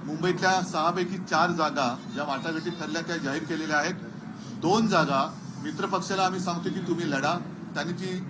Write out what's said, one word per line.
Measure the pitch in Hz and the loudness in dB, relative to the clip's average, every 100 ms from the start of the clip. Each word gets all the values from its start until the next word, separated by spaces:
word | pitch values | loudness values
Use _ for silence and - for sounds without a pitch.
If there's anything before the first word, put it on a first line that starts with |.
| - | -6
मुंबईतल्या | 156 180 170 185 190 | 0 0 4 4 4
सहापैकी | 180 165 165 180 180 190 | 2 2 2 2 -2 -4
चार | - 160 175 | 0 4 4
जागा | 170 156 143 127 120 - | 4 2 2 0 0 -6
ज्या | - | -6
वाटाघाटी | 151 135 160 160 170 | -2 -2 -2 -4 -4
ठरल्या | - 151 160 | -6 -4 -4
त्या | 165 170 | -2 -4
जाहीर | 139 139 | -2 -2
केलेल्या | - 160 160 151 | -2 -4 2 2
आहेत. | 156 185 - - - - - - | 2 -2 -8 -12 -12 -12 -10 -2
दोन | 165 208 220 | 4 4 6
जागा | 180 143 135 156 - - - | 4 4 4 2 -4 -10 -8
मित्रपक्षाला | 147 - 190 190 180 196 | -8 -4 -2 0 0 2
आम्ही | 185 185 | 2 2
सांगतो | 180 170 180 | -2 -2 -2
की | 190 | -4
तुम्ही | 175 170 170 | -2 0 2
लढा, | 135 143 170 - - - | 2 2 0 -4 -12 -8
त्यांनी | 151 156 | -4 -4
ती | 175 185 185 185 | -4 -4 -4 -6